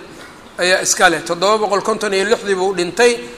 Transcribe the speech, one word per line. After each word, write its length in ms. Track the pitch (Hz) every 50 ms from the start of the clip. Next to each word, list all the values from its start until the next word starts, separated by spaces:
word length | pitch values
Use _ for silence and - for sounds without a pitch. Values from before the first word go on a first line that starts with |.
| - - - - - - - - - - - -
ayaa 220 | 180 180 185 185
iska 280 | - - - - 196 180
leh. 120 | 165 147 -
Toddoba 320 | - 170 170 180 202 214
boqol 240 | 214 214 190 202 190
konton 320 | - 226 220 - 208 214 196
iyo 120 | 190 196
lixdii 300 | 208 226 - 180 202 196
buu 180 | 185 185 196 196
dhintay. 420 | 175 175 175 - - 240 240 233 233 240 - -